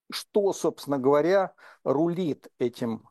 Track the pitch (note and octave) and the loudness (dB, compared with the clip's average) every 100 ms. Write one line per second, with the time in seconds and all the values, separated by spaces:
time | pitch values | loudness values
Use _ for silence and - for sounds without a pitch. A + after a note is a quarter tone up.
0 | - - - G#3+ G3 - D#3+ - C#3+ C#3+ | -14 -14 -4 0 0 0 -2 -2 -4 0
1 | B2+ D3 E3 G3 F#3 - - - C3 C3+ | 2 4 4 2 0 -6 -20 -8 -2 0
2 | E3+ F3 E3+ C3 - - B2 - A#2 A2 | 0 0 -2 -4 -10 -4 -4 -2 -6 -6
3 | - | -4